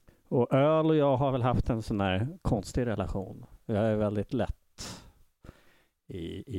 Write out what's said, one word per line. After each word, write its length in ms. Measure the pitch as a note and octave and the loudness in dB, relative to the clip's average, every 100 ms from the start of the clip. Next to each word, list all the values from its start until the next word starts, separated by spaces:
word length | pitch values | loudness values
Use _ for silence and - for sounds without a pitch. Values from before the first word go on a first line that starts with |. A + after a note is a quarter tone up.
| _ _ - | _ _ -2
och 260 | C#3 A#2+ | 0 2
öl 320 | C3+ D3 D#3+ D#3 | 4 4 4 4
och 100 | D#3 | 4
jag 220 | C#3 B2+ | 4 4
har 140 | C#3 | 2
väl 100 | C3 | 2
haft 280 | B2 A2+ - | 2 0 0
en 120 | A2+ | -2
sån 200 | - G#2+ | -2 0
här 260 | G2 F#2+ C3 F#3 | 2 2 -2 -4
konstig 440 | - G#2+ - - A#2+ | -2 -2 -2 -2 -2
relation. 600 | G2+ F2+ G2 G2 A#2 B2+ - - | -2 -2 -4 -8 -12 -18 -14 -2
Jag 120 | G#2 A2 | 0 2
är 100 | G#2+ | 2
väldigt 380 | G#2 G#2 - | 0 -2 -2
lätt 720 | B2 G2 - _ - - - - _ _ _ - - _ _ _ _ - | -2 -2 -6 _ -16 -14 -14 -18 _ _ _ -20 -20 _ _ _ _ -12
i, 360 | F#2 E2 F#2 - | -10 -8 -10 -8